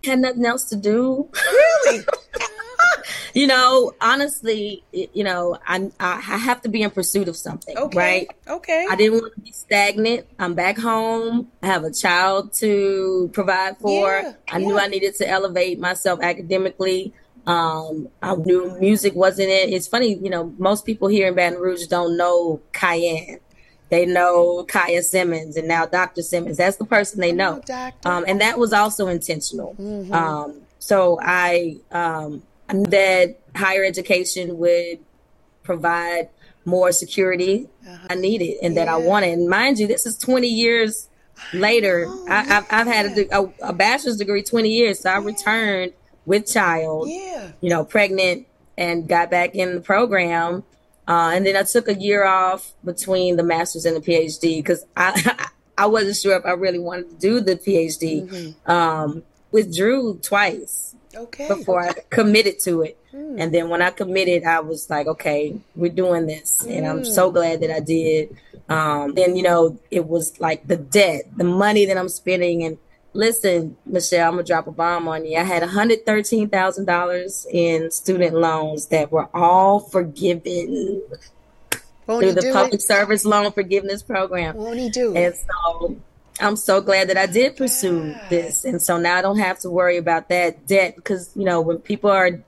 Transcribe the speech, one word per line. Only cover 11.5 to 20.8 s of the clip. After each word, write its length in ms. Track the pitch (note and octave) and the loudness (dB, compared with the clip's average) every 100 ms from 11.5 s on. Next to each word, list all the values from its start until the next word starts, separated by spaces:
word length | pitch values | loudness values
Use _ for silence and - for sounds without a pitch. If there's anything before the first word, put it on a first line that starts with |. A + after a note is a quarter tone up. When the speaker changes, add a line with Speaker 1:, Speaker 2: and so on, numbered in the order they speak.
| _ | _
Speaker 1:
I 60 | F#3 | 0
have 160 | F#3 | 0
a 100 | D#3 | 0
child 600 | D3 F#3+ F3 F#3 G3 G3+ - | -2 0 2 4 2 -2 -2
to 680 | A3 G3+ G3 G3 F#3+ F#3+ F3 | 0 2 2 0 -2 -2 -2
provide 460 | - F#3+ F#3 F#3+ G3 | -2 0 0 -2 -4
for. 420 | G#3 G3+ G3 F#3+ | -2 2 2 0
Speaker 2:
Yeah, 100 | C#4+ - - | -4 -12 -8
Speaker 1:
I 100 | F3 | -4
knew 180 | G3 G3+ | 0 0
Speaker 2:
yeah. 60 | |
Speaker 1:
I 40 | G3 | 0
needed 300 | G3 G3 G3 | 0 -2 -2
to 120 | G3+ | -2
elevate 520 | F#3+ G3 F3+ F3+ E3+ | 0 -2 0 -2 0
myself 400 | F3+ F#3 G3 F3+ | -4 -2 -2 0
academically. 920 | E3+ E3+ E3 F#3+ F#3+ - F#3+ F#3 F#3+ - _ _ | -2 -4 -2 -2 -2 -2 -2 -2 -4 -14 _ _
Um, 640 | - E3+ E3 D#3+ D#3+ D#3 - _ | -2 0 0 -2 -8 -10 -12 _
I 140 | F3+ F#3 | -4 -4
knew 420 | E3+ F3+ F3+ F#3 | 2 0 0 0
music 380 | F#3+ G#3 G3+ F3 | 2 4 2 2
wasn't 320 | F#3+ F#3+ G3 | 2 2 2
it. 220 | F#3+ F#3 | 2 2
It's 160 | F#3+ - | -2 -2
funny, 260 | A#3 B3 | 0 0
you 160 | G3 F#3+ | -2 -4
know, 240 | F3 E3 D3 | -4 -6 -2
most 280 | F#3 G#3 | 0 0